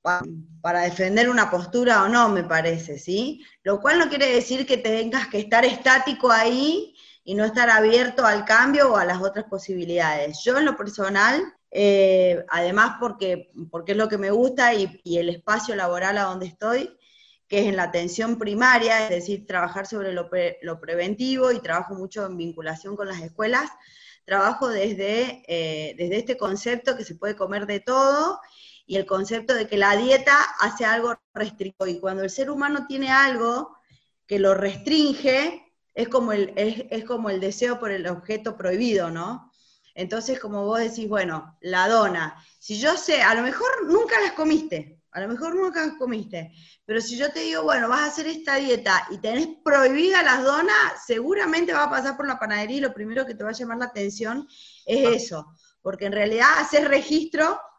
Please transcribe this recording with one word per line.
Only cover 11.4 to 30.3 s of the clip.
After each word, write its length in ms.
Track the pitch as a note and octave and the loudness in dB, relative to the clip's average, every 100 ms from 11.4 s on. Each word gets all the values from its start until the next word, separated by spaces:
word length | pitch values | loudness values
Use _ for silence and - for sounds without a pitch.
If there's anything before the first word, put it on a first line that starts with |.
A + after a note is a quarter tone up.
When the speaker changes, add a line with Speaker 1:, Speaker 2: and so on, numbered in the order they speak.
| F#4+ - _ | -2 -10 _
Speaker 1:
eh, 720 | - G3+ G3 F#3+ F#3 F3+ F3 - | 2 4 6 6 6 4 2 -2
además 480 | E3 F3 F#3+ A3+ - | -2 0 4 2 2
porque, 500 | A#3+ G3+ F#3+ F3 - - E3 | -6 -4 -4 -4 -8 -16 -12
porque 220 | E3+ E3+ | -12 -4
es 60 | G3+ | 0
lo 100 | A3 | 0
que 100 | G#3 | 0
me 120 | G3 | 0
gusta 440 | G#3 B3+ B3+ B3 | 2 2 4 2
y, 260 | A3+ F#3+ - | 2 -2 -6
y 140 | - E3+ | -4 -2
el 100 | E3+ | -2
espacio 460 | E3+ - A3 A3+ | -4 -2 -4 -2
laboral 440 | G#3 F3+ F3 F#3 G#3 | -4 -2 -2 -2 -2
a 40 | |
donde 240 | G3 F#3 F#3 | -2 -4 -10
estoy, 500 | D#3+ G#3+ B3 - _ _ _ _ _ _ | -8 -4 -2 -4 _ _ _ _ _ _
que 140 | G3+ | 0
es 60 | G#3+ | 0
en 100 | F#3+ | 0
la 80 | |
atención 540 | F3 F3 F3 F3 A3+ A#3 | -2 -2 -4 -4 -4 -4
primaria, 680 | G#3+ G#3 B3 B3 A3+ A3 | -4 2 4 4 4 0
es 60 | G#3+ | 0
decir, 360 | F3 F3 G3+ G#3 | -4 -4 -8 -6
trabajar 400 | F#3 F3 F#3+ G3 | -4 -4 -6 -10
sobre 260 | A3 G3 | -8 -6
lo 160 | F3+ E3+ | -6 -4
pre-, 300 | F3+ F3 F3 | -2 -2 -4
lo 180 | E3 E3 | -12 -12
preventivo, 720 | D#3+ E3+ F3+ G#3 B3+ C4 B3+ | -6 -4 -4 -4 -2 0 2
y 80 | A#3+ | 0
trabajo 340 | B3 E3 F3+ | 0 -4 -4
mucho 320 | G3 F#3+ - G3 | -10 -10 -8 -8
en 100 | F3+ | -8
vinculación 600 | E3+ E3 D#3 D#3+ G3 G3+ | -10 -8 -10 -10 -10 -10
con 100 | G3 | -8
las 140 | F#3 | -8
escuelas, 500 | E3 E3 A3 B3 D4+ - _ _ - _ | -12 -6 -2 0 -2 -10 _ _ -20 _
trabajo 440 | - F#3+ G3 A3+ B3+ | -2 2 2 0 -2
desde, 760 | G#3+ G3+ G3 G3 A3 B3+ - - | 0 -2 -2 -2 -2 -2 -6 -8
eh, 480 | E3+ D#3+ D#3 D#3 - | -6 -4 -6 -8 -6
desde 180 | F3 G3+ | -4 -4
este 200 | A#3+ B3 | -4 -4
concepto 600 | G#3 G3+ - A#3+ B3+ B3 | -4 -4 -4 -4 -2 -4
que 80 | |
se 100 | A3 | -6
puede 220 | E3 G3+ G#3 | -10 -8 -6
comer 300 | F#3+ G3+ G3+ | -4 -6 -6
de 140 | G3+ | -8
todo, 600 | G#3+ C4 C4+ C#4+ D#4+ F#4+ - _ - - | -2 2 4 2 0 -4 -12 _ -20 -20
y 120 | _ F#3+ | _ -4
el 100 | F#3+ | -2
concepto 480 | F#3+ G3 A3+ A3+ | -2 -2 -6 -2
de 140 | B3 A3 | -2 0
que 80 | G#3 | 2
la 180 | G3+ G3+ | 4 4
dieta 380 | B3 C4+ C4+ | 4 4 6